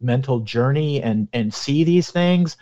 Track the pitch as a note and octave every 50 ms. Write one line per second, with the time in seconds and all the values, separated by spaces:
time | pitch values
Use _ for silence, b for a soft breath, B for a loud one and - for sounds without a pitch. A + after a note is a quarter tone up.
0 | B2 B2 A#2+ C3 C3 C3+ B2+ A#2 A2 G#2+ - A#2 A#2+ C3 C#3+ D3+ D#3 D3 C#3+ C#3
1 | - A2+ G#2+ A2 G#2 - - A#2+ A2 G#2+ - - - - C#3 D3+ E3 E3 F3 F3
2 | E3 - - F3 F3 F3+ F3+ F3 F3 D#3+ - B